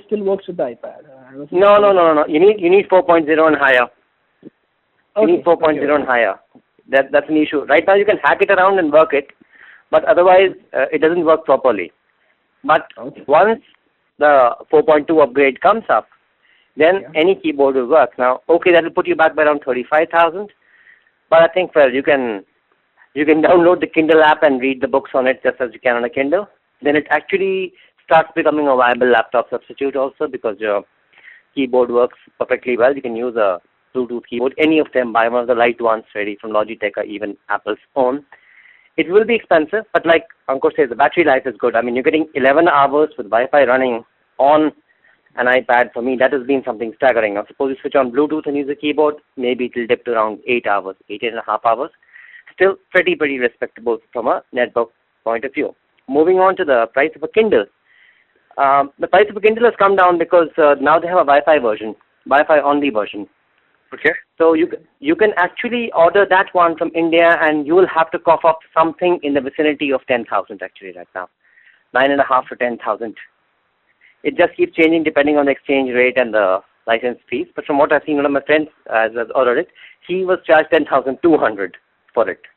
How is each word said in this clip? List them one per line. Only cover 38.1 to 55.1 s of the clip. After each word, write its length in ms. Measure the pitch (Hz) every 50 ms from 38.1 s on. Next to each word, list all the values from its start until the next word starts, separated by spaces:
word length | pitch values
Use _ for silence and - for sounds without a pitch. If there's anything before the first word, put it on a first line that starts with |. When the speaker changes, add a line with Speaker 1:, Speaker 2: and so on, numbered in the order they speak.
| 135 143 143 _ - - _ _ _ _ _ _ _ _ _ _ _ 160
Speaker 2:
It 120 | 160 156
will 140 | 185 214 220
be 120 | 202 240
expensive, 500 | 220 - - 180 160 151 156 - 220 214 _ -
but 120 | 165 -
like 200 | 165 165 165 - - _ _ _ -
Ankur 260 | 135 135 165 156 -
says, 140 | - 143 120
the 60 | 117
battery 280 | 113 139 151 - 180 165
life 200 | 151 131 131 -
is 100 | 131 110 -
good. 160 | - 120 110
I 60 | 113
mean, 140 | 117 123 120
you're 80 | 127 131
getting 240 | 139 147 156 160 - -
eleven 340 | 143 127 135 139 156 170 170
hours 420 | 147 143 139 139 139 147 156 151 - -
with 120 | 110 98
Wi-Fi 360 | 107 117 127 - - 147 135
running 380 | 120 127 131 131 127 117 113 113 _ _ _ _ _ _ -
on 320 | 135 143 151 151 156 147 - _ _ _ _ _ _ _ _ _ _ _ -
an 120 | - 120 123
iPad. 460 | 127 131 - - 123 120 123 113 -
For 80 | 123
me, 140 | 117 131 131 120
that 140 | 127 - 143
has 120 | 135 120
been 180 | 127 139 131 120
something 300 | 127 113 104 117 113 107
staggering. 400 | - 139 131 117 117 110 104 98
Now, 100 | 104 107 -
suppose 240 | - - 139 135
you 60 | 135 -
switch 140 | - 139 -
on 160 | 143 131 120
Bluetooth 340 | 117 135 151 151 156 156 147
and 120 | 151 143 143
use 120 | 139 135
a 60 | 147
keyboard, 400 | - 151 147 143 143 151 151 147 - _ _ _ 139
maybe 280 | 123 123 127 117 127
it 60 | 117 -
will 120 | 123 117 113
dip 180 | 123 - -
to 60 | 123
around 280 | 117 113 107 110 104 - - 120
eight 200 | 123 117 - 107
hours, 280 | 101 101 90 95 95 _ _ -
eight, 120 | 104 104 123
eight 60 | 113
and 100 | 107 113
a 40 | -
half 200 | - 107 110 -
hours. 240 | 117 113 117 143 165 _ _ _ _ _ - - - - - - - -
Still 220 | - 185 196 190 - _ _
pretty, 240 | - 185 165 180 170
pretty 240 | 143 156 143 139 127
respectable 600 | 123 120 - - 123 - _ - 113 120 113 113 _ _
from 160 | - 123 110 131
a 160 | 175 - - _ -
netbook 340 | 123 123 110 - 120 117 - _ _ _ _